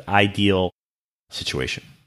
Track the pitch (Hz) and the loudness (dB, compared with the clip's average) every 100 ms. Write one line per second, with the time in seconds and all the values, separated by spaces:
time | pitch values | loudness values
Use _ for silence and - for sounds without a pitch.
0 | - 101 101 101 101 95 90 - _ _ | 0 2 2 2 2 2 0 -4 _ _
1 | _ _ _ - - 73 64 - - - | _ _ _ -12 -8 -6 -6 -8 -14 -20